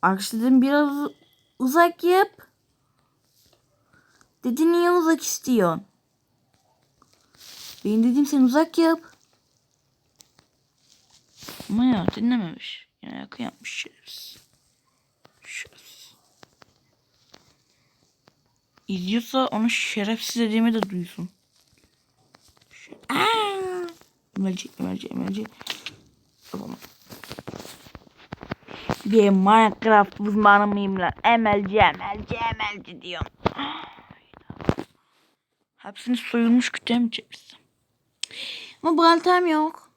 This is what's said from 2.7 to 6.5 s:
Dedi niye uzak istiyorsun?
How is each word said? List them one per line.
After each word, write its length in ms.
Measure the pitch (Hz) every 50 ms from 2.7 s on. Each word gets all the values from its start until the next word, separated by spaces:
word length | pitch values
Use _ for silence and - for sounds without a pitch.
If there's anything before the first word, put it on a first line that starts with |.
| _ _ _ _ _ _ _ _ _ _ _ _ _ _ _ _ _ _ _ _ _ _ _ _ _ _ _ _ _ _ _ _ _ _ -
Dedi 280 | 254 233 277 311 330
niye 200 | 339 349 349 349
uzak 300 | 349 359 330 320 330 -
istiyorsun? 640 | - - - - - - 254 226 185 175 160 170 196 _ _ _ _ _ _ _ _ _ _ _ _ _